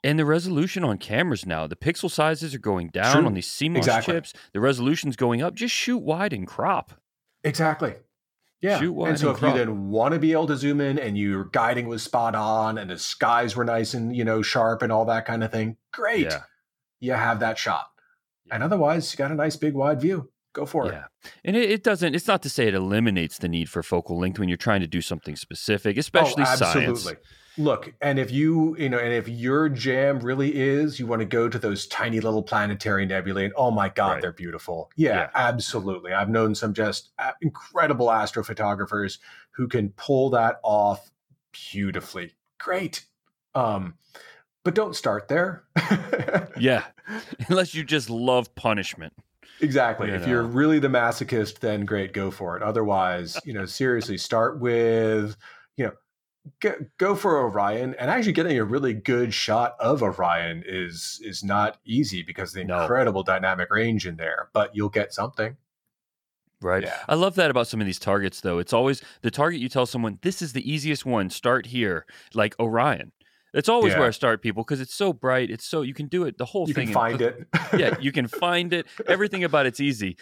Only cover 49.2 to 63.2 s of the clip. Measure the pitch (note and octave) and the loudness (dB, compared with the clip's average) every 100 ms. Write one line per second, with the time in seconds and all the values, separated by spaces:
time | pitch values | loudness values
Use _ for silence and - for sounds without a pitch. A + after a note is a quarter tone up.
49.2 | _ _ - - D3+ C3 A#2 A2 G2+ F#2+ | _ _ -20 -2 2 4 2 0 -2 -2
50.2 | F2 A#2+ A#2 B2 D3+ D3+ C#3 B2+ A#2 A#2 | 0 0 2 4 4 6 4 4 2 0
51.2 | C3 A#2 G#2 - A2+ G#2+ G2+ G#2 F#2+ G2+ | -2 -2 -2 -2 -2 -2 0 -2 -2 -4
52.2 | G2 F2+ F2+ F2+ G#2 A2+ G#2 F#2+ F#2 F2 | -4 -4 -6 -4 -2 0 2 2 2 -2
53.2 | E2 - D3+ G#2 F#2 - C3 A#2+ G#2 F#2+ | -6 -10 -8 -8 -6 0 2 2 -2 -6
54.2 | - A2+ A#2+ D3+ A#2+ A#2 A2+ A2+ A2 A2 | 0 2 2 0 0 4 4 4 2 2
55.2 | G#2+ G#2 - - _ - A2+ - _ _ | -2 -6 -18 -20 _ -4 -4 -6 _ _
56.2 | _ _ C#3+ - G#3 - C#3 - F#3 G3 | _ _ -20 -4 -2 -2 -8 0 0 2
57.2 | G3+ D3 A#2+ G2+ G2+ A2 C3 B2+ B2+ B3 | 2 4 2 2 0 0 -4 -4 0 2
58.2 | G#3+ E3 E3 C3 G#2 C3+ C3 G#2+ A2+ B2 | 2 2 2 2 2 0 0 0 0 0
59.2 | A#2+ G2+ - A2 A#2+ - A2+ C#3+ G#2 F2+ | 0 0 0 2 0 0 0 2 0 2
60.2 | F2 E2+ E2+ E2 F#2 F#2 F2 E2+ - - | 2 2 -2 -6 -8 -6 -6 -8 -10 -10
61.2 | A2 F#2 G2+ G2+ G#2+ - A2 A#2+ A2+ F#2 | -12 -8 -2 0 0 -2 -2 0 0 -2
62.2 | E2+ F2 F#2 F#2+ F#2 F2 E2 B2+ A#2 G2 | -8 -8 -8 -6 -4 0 2 2 2 0